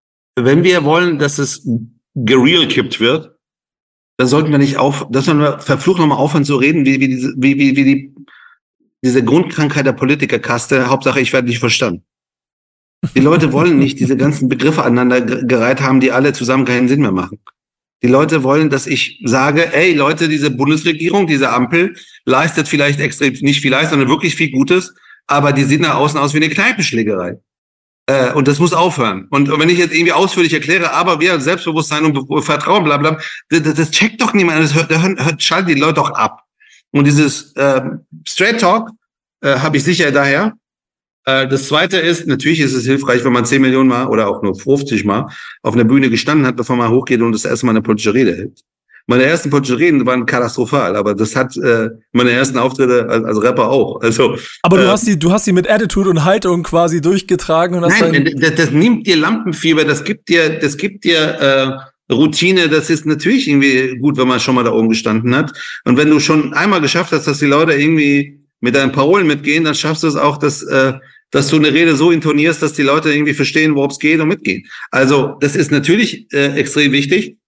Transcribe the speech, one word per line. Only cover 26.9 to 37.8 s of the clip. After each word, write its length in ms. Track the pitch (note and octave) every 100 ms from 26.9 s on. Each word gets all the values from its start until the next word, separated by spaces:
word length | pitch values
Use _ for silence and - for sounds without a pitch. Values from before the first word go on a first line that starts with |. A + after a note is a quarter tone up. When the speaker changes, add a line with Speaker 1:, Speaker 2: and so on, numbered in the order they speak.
| A2+ G#2+ F#2+ F2 - _ _ _ _ _ _ -
Speaker 1:
Äh, 280 | C3+ B2+
und 160 | D3 C3+
das 100 | C#3+
muss 140 | E3+
aufhören. 540 | E3+ F3+ D3 A2+ F#2+ F#2+
Und, 200 | C#3 C#3+
und 120 | D3+
wenn 80 | E3
ich 80 | F3+
jetzt 180 | E3+ D#3+
irgendwie 160 | E3+
ausführlich 420 | D3+ F#3+ - E3
erkläre, 380 | D#3 C#3+ F3+ E3+
aber 300 | C#3+ F3 D#3+
wir 180 | F3 E3+
Selbstbewusstsein 640 | C3+ F3+ E3+ D#3+ D3+ D3+
und 240 | D#3 C#3 C3+
Be-, 140 | D#3
Vertrauen, 420 | D3 D3 - G3+
bla, 140 | D#3 C#3+
bla, 200 | D3+ D#3+ - - -
das, 160 | D#3+
das, 120 | D#3 D3
das 160 | D#3+
checkt 300 | - G#3+ A3
doch 120 | A3+
niemand. 280 | G3+ F3 D#3
Das 140 | D#3 D3+
hört, 160 | D#3+
da 100 | D#3+
hören, 140 | F#3 F3+
hört, 180 | C#3+ D3+
schalten 280 | - E3+ F3+
die 60 | C#3
Leute 180 | D3+
doch 180 | D#3 C#3+
ab. 300 | - A2 - _ _ _ _ _
Und 160 | - C#3+
dieses, 460 | C#3+ D3 - - -
ähm, 460 | C#3 C3